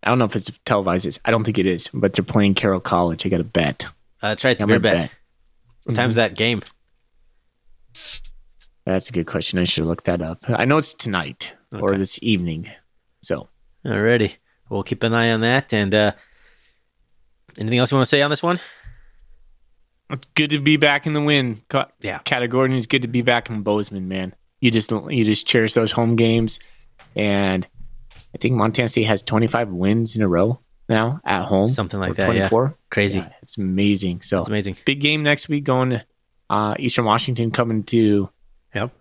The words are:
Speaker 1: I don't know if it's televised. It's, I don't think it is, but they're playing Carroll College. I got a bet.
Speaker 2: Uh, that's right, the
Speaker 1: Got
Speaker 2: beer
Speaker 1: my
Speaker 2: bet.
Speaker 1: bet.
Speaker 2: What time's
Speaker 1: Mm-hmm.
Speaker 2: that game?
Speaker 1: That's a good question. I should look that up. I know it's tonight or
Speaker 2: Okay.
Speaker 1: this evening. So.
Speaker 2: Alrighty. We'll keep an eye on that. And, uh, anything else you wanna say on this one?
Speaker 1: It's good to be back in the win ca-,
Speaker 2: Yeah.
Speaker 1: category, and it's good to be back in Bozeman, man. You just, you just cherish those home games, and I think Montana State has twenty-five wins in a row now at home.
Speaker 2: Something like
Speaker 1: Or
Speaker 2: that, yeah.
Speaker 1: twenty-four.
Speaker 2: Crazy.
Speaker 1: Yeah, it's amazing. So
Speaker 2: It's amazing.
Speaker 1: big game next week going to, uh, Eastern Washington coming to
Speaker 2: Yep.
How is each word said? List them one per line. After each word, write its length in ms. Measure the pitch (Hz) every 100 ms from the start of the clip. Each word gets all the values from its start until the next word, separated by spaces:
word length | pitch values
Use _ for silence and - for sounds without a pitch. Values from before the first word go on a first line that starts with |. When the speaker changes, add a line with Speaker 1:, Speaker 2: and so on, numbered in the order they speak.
Speaker 1:
I 60 | -
don't 80 | 127
know 80 | 110
if 100 | 107
it's 140 | - -
televised. 420 | - 104 95 92 95
It's, 120 | -
I 60 | -
don't 140 | 113
think 140 | 110 104
it 80 | 95
is, 220 | 87 -
but 180 | - 98
they're 120 | -
playing 300 | 92 113 101
Carroll 260 | 95 107 92
College. 440 | - 92 87 82 92
I 40 |
got 100 | 92
a 40 |
bet. 420 | 85 - 76 - - - _ _
Speaker 2:
Uh, 60 | 104
that's 160 | 107
right, 140 | 135 120
the 40 |
Speaker 1:
Got 60 | 104
Speaker 2:
beer 80 | 107
Speaker 1:
my 40 |
Speaker 2:
bet. 120 | 107 87
Speaker 1:
bet. 80 | 78 - _ _ _ _ _ _
Speaker 2:
What 100 | - 117
time's 160 | 123
Speaker 1:
Mm-hmm. 40 | 113
Speaker 2:
that 140 | 110 95
game? 260 | 113 113 - _ _ _ _ _ _ _ _ _ _ - _ - - - - - - _ - _ -
Speaker 1:
That's 220 | 92 -
a 40 |
good 140 | 92 80
question. 320 | 85 80 92
I 60 |
should 200 | 87 -
look 200 | 80 82
that 160 | - 87
up. 220 | 80 85 -
I 160 | 117
know 140 | 123 151
it's 160 | 151
tonight 600 | - 117 95 71 - - - _
or 180 | 104 98
Speaker 2:
Okay. 80 | 98
Speaker 1:
this 200 | 95 -
evening. 480 | 113 101 87 80 85 - _ _ _ _
So. 260 | - 76 - _ _ _
Speaker 2:
Alrighty. 500 | - 104 110 120 104 - _ _ _
We'll 140 | 104
keep 200 | - 104
an 120 | 117
eye 160 | 117 117
on 80 | 113
that. 320 | 113 131 -
And, 220 | 110 101
uh, 180 | 104 104 - _ _ _ _ _ _ _ _ _ _ _ _ _ -
anything 200 | 107 120
else 120 | 127
you 40 | 135
wanna 100 | 123
say 160 | 147
on 80 | 143
this 120 | 147
one? 180 | 170 175 - - - - - - - - - _ _ _ _ _ _
Speaker 1:
It's 160 | 131 -
good 160 | - 151
to 80 | 147
be 180 | 139 151
back 300 | 147 143 160
in 60 |
the 80 | 151
win 400 | 147 143 127 104 _
ca-, 180 | 135 - _
Speaker 2:
Yeah. 180 | 101 -
Speaker 1:
category, 480 | - 131 123 127 131
and 80 |
it's 120 | 131 110
good 160 | 135
to 60 | 120
be 140 | 123
back 260 | 120 120 -
in 140 | 110
Bozeman, 460 | 101 104 101 101 92
man. 260 | 95 92 - _ _
You 100 | 123
just, 200 | 113 107
you 340 | 110 - 143
just 220 | 107 104 -
cherish 260 | 120 110
those 200 | - 113
home 240 | - 117 117
games, 420 | 113 113 113 - - - - _ - -
and 500 | 104 101 98 92 90 - - - - - -
I 40 | -
think 160 | 117 123
Montana 320 | 107 120 117
State 160 | -
has 180 | 110 101
twenty-five 460 | - 110 113 120 113
wins 460 | 90 92 110 113 113
in 60 |
a 60 | 104
row 320 | 85 101 127 _ _ -
now 340 | 110 113 147
at 200 | - 98 90
home. 240 | 98 107
Speaker 2:
Something 280 | 127 92 101
like 120 | 92
Speaker 1:
Or 40 |
Speaker 2:
that, 80 | 90 95
yeah. 60 |
Speaker 1:
twenty-four. 420 | 113 95 113 131 - _
Speaker 2:
Crazy. 300 | - 104 98
Speaker 1:
Yeah, 100 | - -
it's 160 | - -
amazing. 640 | 95 92 101 98 95 87
So 200 | - 98
Speaker 2:
It's 80 | 87
amazing. 280 | 104 98 92
Speaker 1:
big 160 | - 139
game 220 | 147 151
next 260 | 151 147 -
week 160 | 147
going 260 | 143 127 127
to, 140 | 117 - _ _ _ _
uh, 240 | 101 107 -
Eastern 280 | 131 - 113
Washington 440 | 110 - 120 117
coming 320 | 117 117 110
to 440 | 101 117 107 101 95 _ _ _ _
Speaker 2:
Yep. 160 | 101 120 _